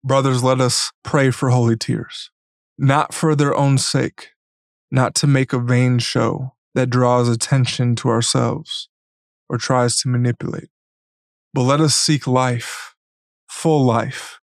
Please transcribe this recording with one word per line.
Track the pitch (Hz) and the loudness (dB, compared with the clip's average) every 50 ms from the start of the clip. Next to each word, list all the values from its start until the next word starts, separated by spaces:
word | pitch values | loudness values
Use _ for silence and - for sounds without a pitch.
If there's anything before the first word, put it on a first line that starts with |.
| - | 0
Brothers, | 131 135 135 135 135 127 123 120 | 2 2 2 2 2 0 2 2
let | 127 131 131 | 2 2 2
us | 131 123 - - - - _ _ | 2 0 0 -2 -4 -6 _ _
pray | _ - - 151 135 131 | _ -2 0 2 2 2
for | 123 - - 131 | 0 0 0 2
holy | 123 127 117 117 117 110 | 2 4 4 2 2 0
tears, | - - - 107 - - - - - - _ _ _ _ _ _ _ _ _ | -2 -4 -4 -6 -6 -10 -14 -18 -18 -18 _ _ _ _ _ _ _ _ _
not | - 139 135 139 147 - - - | -2 0 2 2 2 0 -2 -4
for | - - 160 151 | -2 0 0 2
their | 143 147 143 - | 2 2 0 2
own | - 143 139 135 131 | 2 2 2 2 2
sake, | - - - 135 123 - _ - - - _ _ _ _ _ _ _ _ _ _ _ _ | 0 -2 -2 -2 -2 -2 _ -10 -20 -20 _ _ _ _ _ _ _ _ _ _ _ _
not | - 131 127 110 - | 0 0 0 0 0
to | - - | 0 0
make | 143 139 135 131 - - | 2 2 2 2 0 -2
a | 123 | -4
vain | 120 120 123 123 127 127 123 120 | 0 2 2 2 2 2 2 0
show | 117 - - 123 117 110 - - 135 131 _ _ _ _ _ | -2 -2 -2 0 0 0 -2 -4 -8 -10 _ _ _ _ _
that | 131 127 123 | -2 -2 0
draws | 123 127 123 123 123 123 120 120 | 0 2 2 2 2 2 2 0
attention | 117 113 - - 139 135 127 - - - 127 120 120 | 0 -2 -2 -2 0 0 0 0 -2 -2 -2 -2 -2
to | 113 - 123 | 0 0 0
ourselves | 113 113 120 - - 131 120 117 131 147 160 - - - - _ _ _ _ _ _ _ _ _ _ _ _ _ | 0 0 0 0 0 0 0 -2 -4 -6 -10 -12 -12 -12 -12 _ _ _ _ _ _ _ _ _ _ _ _ _
or | - | -8
tries | 117 - - 131 127 123 123 - - | -8 -2 0 0 2 2 0 0 -2
to | - 131 | -2 -2
manipulate, | 123 123 123 123 120 _ - - - - - - _ _ _ _ _ _ _ _ _ _ _ _ _ _ _ _ - | -2 0 0 0 -2 _ -6 -8 -8 -10 -12 -16 _ _ _ _ _ _ _ _ _ _ _ _ _ _ _ _ -2
but | 131 | 0
let | 123 127 139 147 | 2 2 2 2
us | 160 151 - | 2 2 2
seek | - - - 151 135 - | 0 0 0 0 -2 0
life, | - 127 127 127 127 123 117 - - - - - - _ _ _ _ _ _ _ _ _ _ _ _ | 0 0 2 2 0 -2 -4 -8 -10 -14 -14 -16 -18 _ _ _ _ _ _ _ _ _ _ _ _
full | - - - 165 156 147 | -16 -4 0 2 2 4
life | 131 123 113 117 - 131 - - - - - - _ | 4 4 2 2 -2 -4 -8 -12 -14 -16 -20 -20 _